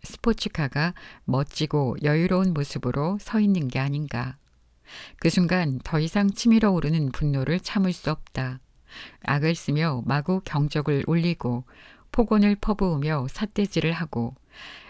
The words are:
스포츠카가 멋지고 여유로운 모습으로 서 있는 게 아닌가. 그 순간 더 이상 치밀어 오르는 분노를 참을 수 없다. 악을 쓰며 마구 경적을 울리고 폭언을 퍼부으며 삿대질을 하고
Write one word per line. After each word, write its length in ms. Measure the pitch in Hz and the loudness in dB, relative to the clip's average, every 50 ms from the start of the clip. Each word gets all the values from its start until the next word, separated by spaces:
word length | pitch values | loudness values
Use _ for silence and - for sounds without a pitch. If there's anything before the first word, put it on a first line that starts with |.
| - | -14
스포츠카가 920 | - - - - - 147 - - - - - 151 123 - 143 156 180 180 - - - - - - | -16 -14 -2 0 0 0 0 -2 -6 -2 -2 -2 -2 0 0 -2 -2 -2 -6 -14 -20 -20 -14 -4
멋지고 720 | - 127 135 143 - - - 160 143 - 147 139 123 - - - | -2 0 0 0 -2 -2 -4 -4 0 0 0 0 0 -2 0 0
여유로운 520 | 147 147 160 170 185 185 180 190 190 170 | 2 2 4 2 2 2 2 2 2 2
모습으로 640 | 147 143 - - 135 - 123 123 139 147 170 202 208 | 0 -2 -4 -4 -4 -4 -2 -2 0 0 -2 -2 -4
서 200 | - - - 220 | -6 -2 0 2
있는 280 | 208 202 196 180 143 127 | 4 4 4 2 0 -2
게 100 | 127 131 | -2 -2
아닌가. 580 | 131 139 139 147 151 143 - 117 127 127 131 - _ _ _ _ _ _ _ _ _ - - - - - - - | -2 -2 -2 -4 -4 -4 -4 -6 -6 -6 -8 -12 _ _ _ _ _ _ _ _ _ -20 -20 -18 -18 -20 -16 0
그 120 | - 165 | 0 2
순간 500 | - 190 180 165 180 185 175 147 131 120 - | 2 4 2 2 2 0 0 0 -2 -4 -6
더 140 | - - 151 | -2 -2 -2
이상 320 | 156 165 - 208 202 202 | -2 0 0 2 2 2
치밀어 400 | 196 - - 233 220 226 220 208 | 0 2 4 4 6 6 6 4
오르는 420 | 185 165 147 147 160 165 147 131 - | 2 2 2 2 0 2 0 0 0
분노를 480 | - 151 147 139 139 131 139 165 180 | 0 0 0 2 0 0 0 0 -2
참을 320 | - - - 202 190 185 170 | -2 -2 0 0 2 2 0
수 180 | - - 143 | -2 -4 -4
없다. 500 | 156 - - - - 135 131 127 127 131 _ _ _ _ _ _ - - - - - - - | -4 -4 -8 -8 -6 -6 -4 -4 -6 -10 _ _ _ _ _ _ -20 -20 -20 -20 -20 -12 -4
악을 320 | - 135 143 147 160 170 | -2 0 2 2 2 0
쓰며 480 | - - - 147 151 160 165 135 120 117 | 0 -2 -2 0 2 2 0 0 -2 -2
마구 340 | - 131 147 143 - 185 190 - | 0 0 0 0 0 -2 -2 -2
경적을 600 | - - 143 147 147 - 156 147 - 147 139 - | -2 0 0 0 2 0 -2 0 2 0 0 2
울리고 580 | - 165 170 165 175 165 - - 123 120 123 127 _ - - - - - - - - - | 2 2 2 2 2 0 -2 -2 -4 -4 -4 -6 _ -18 -20 -20 -20 -20 -20 -20 -4 2
폭언을 440 | - 226 - 220 208 202 208 208 | 2 4 4 6 4 6 4 4
퍼부으며 680 | 202 - - 208 - 196 180 160 139 143 151 156 143 123 131 | 2 0 -2 0 2 0 0 0 0 0 0 -2 -2 -2 -4
삿대질을 640 | - - 220 196 - - 202 196 - 165 151 160 170 | -6 -6 -6 -4 -2 -2 -2 0 0 0 0 0 -2
하고 420 | 165 170 156 - - 233 - 139 - _ _ _ - - - - - - - | -2 -4 -6 -4 -4 -4 -4 -6 -12 _ _ _ -20 -20 -18 -18 -20 -20 -20